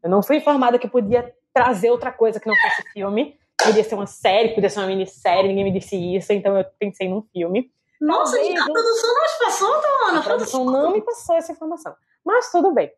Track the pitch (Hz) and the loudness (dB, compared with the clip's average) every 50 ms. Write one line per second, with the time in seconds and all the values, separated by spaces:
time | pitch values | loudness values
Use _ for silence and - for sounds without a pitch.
0 | - 170 185 202 196 - 285 311 294 294 294 269 254 240 240 247 - 208 - 254 | 0 2 2 2 4 2 0 2 4 2 2 4 2 2 2 2 -2 0 0 0
1 | 214 196 240 240 240 - - _ _ _ _ 262 240 254 247 185 196 233 240 233 | 0 2 0 0 -2 -4 -16 _ _ _ _ 2 2 2 0 2 2 2 2 0
2 | 233 254 240 - 226 220 214 214 - 220 214 - - - 208 - - - - 208 | -2 -8 -2 0 0 0 0 -2 -6 -2 0 0 0 0 -2 -4 -8 -12 -10 -8
3 | 196 196 208 220 294 285 - _ _ _ _ - - 214 208 214 208 214 226 196 | -6 -4 -2 -2 -4 -4 -8 _ _ _ _ 0 2 4 4 2 2 0 -4 -8
4 | 202 190 - - - 208 185 214 233 226 - 208 202 190 - 208 196 190 190 190 | -8 -10 -12 -2 0 2 2 4 2 2 0 0 0 0 -2 -2 -4 -2 -2 -4
5 | 190 185 - - - 190 175 185 190 196 196 196 196 196 185 190 - - - 185 | -4 -6 -10 -4 0 0 2 2 2 0 0 0 -2 -2 -2 -4 -6 -6 -6 -4
6 | 175 180 180 196 180 - 208 202 190 202 196 196 185 190 _ _ 214 196 175 _ | -4 -2 -4 -4 -2 -2 -2 0 0 0 0 0 -2 -4 _ _ -8 -8 -6 _
7 | 196 185 185 214 214 _ _ 180 170 170 185 226 254 _ _ _ _ _ _ _ | -6 -4 -4 -6 -8 _ _ -6 -4 -2 -2 -4 -4 _ _ _ _ _ _ _
8 | 302 302 403 480 622 - 494 480 403 392 349 339 285 294 311 453 453 466 453 - | -2 0 0 0 0 0 0 0 0 0 0 -2 -2 0 0 0 0 0 0 0
9 | 453 466 494 554 659 640 - - 480 381 392 - 381 427 539 622 605 587 554 523 | 0 0 2 2 2 0 0 0 0 0 0 0 0 0 0 0 0 0 0 2
10 | 466 392 349 311 - 208 240 226 220 - 262 262 254 254 262 269 294 339 381 427 | 2 0 0 0 0 0 -2 -2 -2 -4 -4 -2 0 0 2 2 2 2 0 0
11 | 427 480 466 - - - 339 330 330 330 320 - 320 311 339 330 - 151 - _ | -2 -4 -10 -8 -2 0 0 0 0 -4 -12 -10 -8 -10 -10 -10 -12 -18 -20 _
12 | _ _ _ _ _ 330 415 494 466 - - 349 339 392 311 220 156 - _ | _ _ _ _ _ 2 2 2 2 2 0 2 2 4 2 2 0 0 _